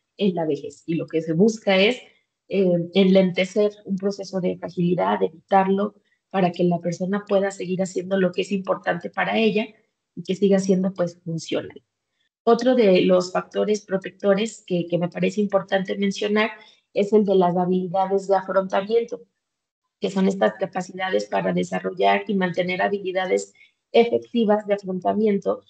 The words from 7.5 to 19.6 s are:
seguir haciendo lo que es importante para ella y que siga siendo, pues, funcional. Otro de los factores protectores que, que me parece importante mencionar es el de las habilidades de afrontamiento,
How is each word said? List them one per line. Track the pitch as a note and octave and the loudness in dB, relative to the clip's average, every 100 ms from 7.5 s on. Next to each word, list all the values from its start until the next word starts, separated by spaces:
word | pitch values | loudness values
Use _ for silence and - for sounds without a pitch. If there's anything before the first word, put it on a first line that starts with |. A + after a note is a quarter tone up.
seguir | F#3+ F3+ F3+ | -4 -6 -4
haciendo | F#3+ F#3+ F3+ G3 | -4 -4 -4 0
lo | F3+ | 0
que | F3 | -2
es | F#3 | -4
importante | G3+ F#3+ F3+ - E3+ G3 | -4 -4 -4 -4 -6 -6
para | - F#3 G#3 | -6 -2 0
ella | A3 G3 A#3+ - _ _ _ - | 2 0 -4 -10 _ _ _ -16
y | |
que | F3 F#3 | -6 0
siga | G3 G3 | 2 2
siendo, | F#3+ F#3 F#3+ | 2 0 0
pues, | F#3+ F3 - | -2 -4 -4
funcional. | - D#3+ - D#3+ - - _ _ _ _ _ _ | -10 -8 -6 -8 -8 -18 _ _ _ _ _ _
Otro | - A#3 A#3+ B3 | 2 2 4 4
de | G#3 F#3 | 6 6
los | F3+ F3+ F3+ | 6 2 2
factores | F#3 - G3 G3+ G#3 - | -4 -4 -4 -2 -2 -2
protectores | F#3+ - - G3+ G3 A3+ - - | -6 -6 -4 0 2 0 -8 -4
que, | F3 E3 | -4 -2
que | E3+ | -2
me | F3 | -4
parece | F3+ F#3 G#3 | -2 -2 0
importante | G3+ F#3+ F#3+ F#3+ F#3+ G3+ | 0 0 0 -4 -2 -2
mencionar | G3+ G3 G#3 G#3+ A3+ - - _ _ | -2 -2 -2 0 0 -4 -20 _ _
es | - G3 | -4 2
el | G#3+ G3+ | 2 4
de | F#3+ | 4
las | F3 F3+ | 2 2
habilidades | F3+ F#3 F#3 F#3+ F#3+ G3 F#3+ | 0 0 0 -2 0 -2 0
de | F#3+ | -2
afrontamiento, | F#3+ F#3+ F#3+ G3+ G3+ A#3 A#3 F#3+ - _ _ _ | 0 -2 0 -4 0 -2 -2 -10 -16 _ _ _